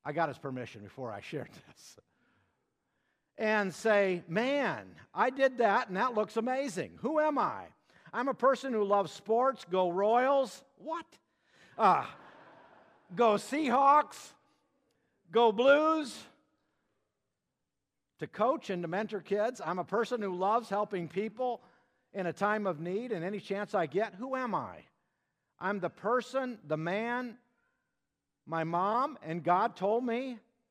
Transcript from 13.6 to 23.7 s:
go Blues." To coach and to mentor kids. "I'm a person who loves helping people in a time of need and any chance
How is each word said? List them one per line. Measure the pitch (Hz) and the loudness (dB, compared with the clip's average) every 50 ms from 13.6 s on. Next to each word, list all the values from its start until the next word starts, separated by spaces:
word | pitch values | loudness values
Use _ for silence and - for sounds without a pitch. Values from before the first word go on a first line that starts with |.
| 320 254 226 269 277 277 285 302 - - - - - - - _ _ _ _ _ _ _ _ _ _ _ _ _ _ _ _ _ _ 165 | 0 2 4 6 8 8 8 8 6 2 -8 -18 -20 -20 -20 _ _ _ _ _ _ _ _ _ _ _ _ _ _ _ _ _ _ _
go | 165 226 240 226 | 4 4 6 6
Blues." | 202 208 247 277 277 294 311 320 320 320 294 240 - - - - _ _ _ _ _ _ _ _ _ _ _ _ _ _ _ _ _ _ _ _ _ _ _ _ _ _ _ _ _ _ _ _ _ _ _ _ _ _ | 4 6 6 8 8 8 6 4 2 0 -2 -6 -12 -16 -18 -20 _ _ _ _ _ _ _ _ _ _ _ _ _ _ _ _ _ _ _ _ _ _ _ _ _ _ _ _ _ _ _ _ _ _ _ _ _ _
To | 156 | -12
coach | - - - 208 240 302 262 - - | -12 -2 0 0 0 0 -2 -4 -6
and | 190 175 | -6 -6
to | 175 | -4
mentor | 160 170 196 220 - 214 190 | -4 -4 -4 -4 -4 -8 -10
kids. | - - 196 208 208 240 254 - - | -4 -4 -2 0 0 -2 -4 -6 -6
"I'm | 156 180 | -6 -4
a | 185 175 | -4 -4
person | - 185 226 226 - 247 233 208 | -2 -2 -2 -2 -2 -4 -4 -4
who | 196 180 | -6 -4
loves | 180 185 196 220 240 226 - | -2 0 2 2 0 0 -2
helping | 214 208 208 208 208 185 170 | -2 -2 -2 -2 -4 -6 -6
people | 156 - 185 214 220 214 226 254 247 233 - - _ _ _ _ _ _ _ _ _ - | -4 -4 -4 -4 -4 -4 -4 -4 -4 -4 -6 -12 _ _ _ _ _ _ _ _ _ -8
in | 196 180 | -6 -4
a | 170 156 | -4 -2
time | - 202 208 214 214 208 | 0 0 0 0 0 0
of | 190 170 147 | -2 -4 -4
need | 165 175 185 208 247 247 | -6 -4 -4 -4 -4 -4
and | 226 170 160 | -6 -6 -4
any | 185 214 196 | -6 -6 -8
chance | - - 196 196 208 - | -6 -6 -6 -6 -6 -2